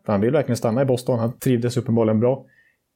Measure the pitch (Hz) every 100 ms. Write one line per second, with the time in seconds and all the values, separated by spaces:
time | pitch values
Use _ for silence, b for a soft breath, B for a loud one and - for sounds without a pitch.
0 | - 104 113 151 127 117 120 113 131 123
1 | - 120 113 - 139 123 120 120 113 113
2 | 110 110 123 135 - b b b b